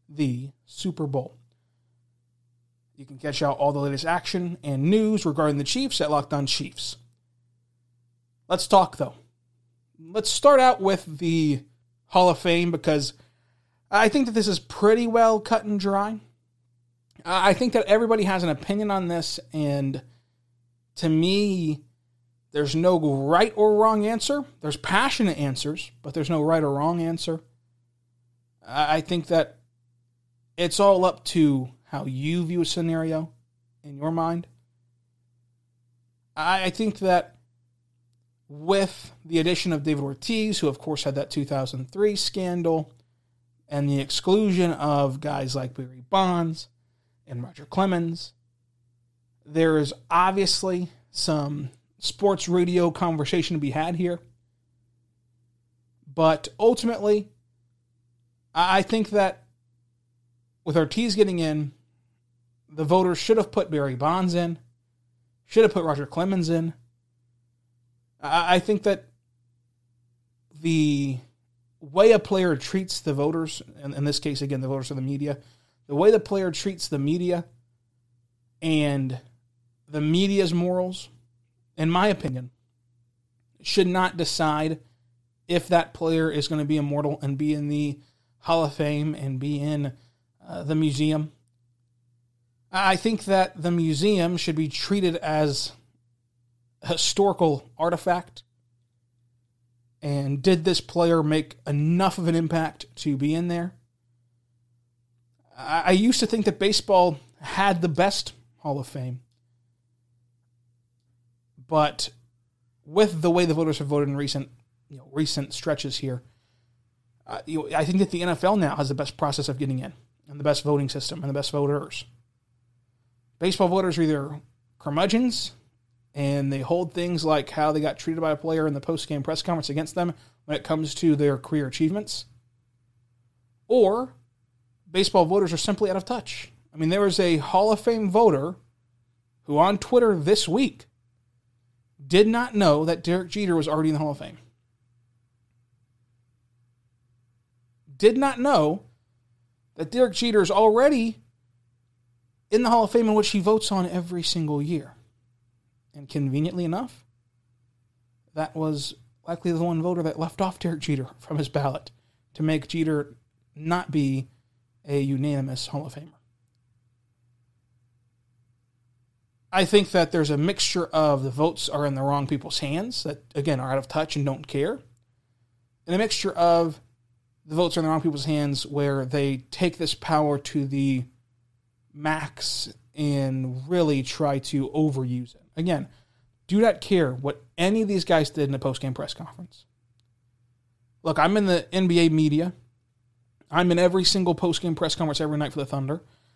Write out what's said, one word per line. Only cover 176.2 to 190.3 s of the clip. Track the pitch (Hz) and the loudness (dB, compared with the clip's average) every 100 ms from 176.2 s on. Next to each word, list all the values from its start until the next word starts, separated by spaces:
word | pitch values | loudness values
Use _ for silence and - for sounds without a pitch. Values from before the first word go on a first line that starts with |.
| 196 | -4
of | 180 170 170 165 147 _ _ _ _ _ _ 151 | 2 4 4 2 -4 _ _ _ _ _ _ -4
the | 156 | 0
votes | 175 180 | 0 0
are | |
in | 156 | 0
the | |
wrong | 160 | 0
people's | 165 147 135 | 0 -2 -2
hands | 151 143 139 - | -2 -2 -4 -4
where | 143 143 139 | -2 -2 -2
they | 127 143 139 131 - | -2 -2 -2 -4 -8
take | - 180 175 | -4 -2 -2
this | 160 - | -6 -6
power | - 156 147 143 | 0 2 2 -2
to | - 151 139 | -4 -4 -2
the | 139 139 131 123 _ _ _ _ _ _ _ _ | 0 0 0 -4 _ _ _ _ _ _ _ _
max | 147 151 156 151 - - - 113 - _ | -8 -4 -4 -6 -10 -8 -8 -10 -14 _
and | 147 147 139 135 131 131 127 135 | -6 -4 -2 -2 -4 -6 -8 -2
really | 175 156 139 | 0 2 0
try | 127 - 147 139 | -4 -4 -2 -2
to | - 139 135 | -4 -4 -2
overuse | 156 156 135 127 123 123 | 0 0 0 -4 -6 -8
it. | - _ - | -16 _ -6
Again, | 175 156 - _ _ _ _ _ - | -2 -2 -6 _ _ _ _ _ -2
do | 196 | 4
not | 226 196 | 4 2
care | - 190 139 | 0 2 2
what | 127 143 - _ - | -2 -6 -8 _ -2
any | 185 220 | 0 2
of | 208 | 0
these | 196 - | 0 2
guys | 165 147 | 2 2
did | 156 139 | -2 -2
in | 135 | -2
a | |
post-game | 135 131 135 | -4 -4 -6
press | 131 147 | -8 -10
conference. | - 165 - 180 - _ _ _ _ _ _ _ | -12 -16 -18 -20 -20 _ _ _ _ _ _ _